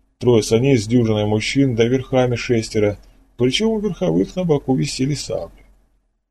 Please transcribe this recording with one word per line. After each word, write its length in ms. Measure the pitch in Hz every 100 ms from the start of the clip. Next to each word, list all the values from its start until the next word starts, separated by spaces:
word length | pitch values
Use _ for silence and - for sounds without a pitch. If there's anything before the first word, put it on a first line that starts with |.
| _ _
Трое 240 | 117 117
саней 360 | - 113 139 131
с 100 | 104
дюжиной 400 | 123 113 107 104
мужчин, 480 | 107 - 135 135 113
да 100 | 117
верхами 500 | 131 - 131 123 120
шестеро, 600 | - 117 110 110 104 101 - _ _ -
причём 360 | 127 131 220
у 60 | 220
верховых 560 | 208 165 180 170 190 185
на 100 | 175
боку 280 | 147 -
висели 400 | 135 147 - 135
сабли. 540 | 143 - 90 85 - _ _ _ _ _ _ _